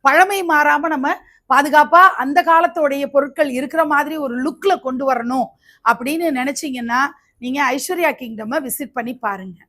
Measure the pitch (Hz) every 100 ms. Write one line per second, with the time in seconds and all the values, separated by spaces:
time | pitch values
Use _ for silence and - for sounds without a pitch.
0 | 277 302 381 392 349 302 294 294 320 302
1 | 277 359 _ _ _ 269 285 294 294 330
2 | 381 - 262 330 330 330 339 339 294 277
3 | 277 277 277 302 294 247 285 320 320 294
4 | 294 320 269 247 269 - 392 359 262 254
5 | 269 240 233 262 233 _ _ _ 226 233
6 | 247 320 339 254 262 285 311 247 233 240
7 | 277 - _ _ 247 277 269 262 - 359
8 | 320 - 240 214 214 294 262 - 285 262
9 | 233 247 214 196 190 175